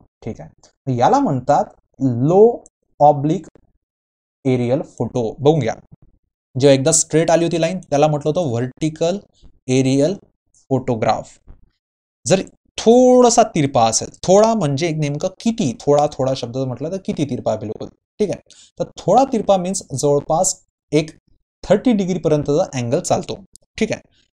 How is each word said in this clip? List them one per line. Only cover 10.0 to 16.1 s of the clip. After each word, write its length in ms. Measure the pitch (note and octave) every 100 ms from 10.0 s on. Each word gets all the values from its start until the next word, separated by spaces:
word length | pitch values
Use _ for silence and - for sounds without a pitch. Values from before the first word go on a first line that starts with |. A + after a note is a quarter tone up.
| C#3+ G3+ - _ _ _ -
फोटोग्राफ. 680 | C3 B2+ A2+ A2+ A2 - - - - _ _ _ _ _ _ A2+
जर 160 | D3 - _ _ -
थोडासा 640 | A3+ B3 B3+ B3+ B3 A#3+ A3+
तिरपा 380 | E3 C#3+ B2 A2+
असेल, 200 | - A2+ -
थोडा 300 | - G3 A3
म्हणजे 360 | A3+ D3+ C#3 E3+
नेमकं 340 | D#3 C#3+ D3 F#3 -
किती, 300 | A#3 A3+ D3 A2+
थोडा, 240 | - D3 D3